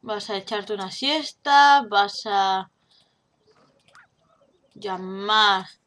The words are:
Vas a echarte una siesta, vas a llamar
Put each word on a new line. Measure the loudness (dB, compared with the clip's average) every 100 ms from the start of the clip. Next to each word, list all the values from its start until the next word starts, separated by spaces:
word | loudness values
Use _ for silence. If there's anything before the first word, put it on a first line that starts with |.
Vas | -8 -10 -6
a | -10
echarte | -6 -10 -8
una | -8 -8
siesta, | -6 -4 -4 -6 -10 2 6 8 6 4
vas | 0 0 -4 -4
a | 0 0 -2 -6 _ _ _ _ _ _ _ _ _ _ _ _ -20 _ _ _ _ _ _ _
llamar | -16 -12 -10 -10 -10 0 2 4 2 -4 -20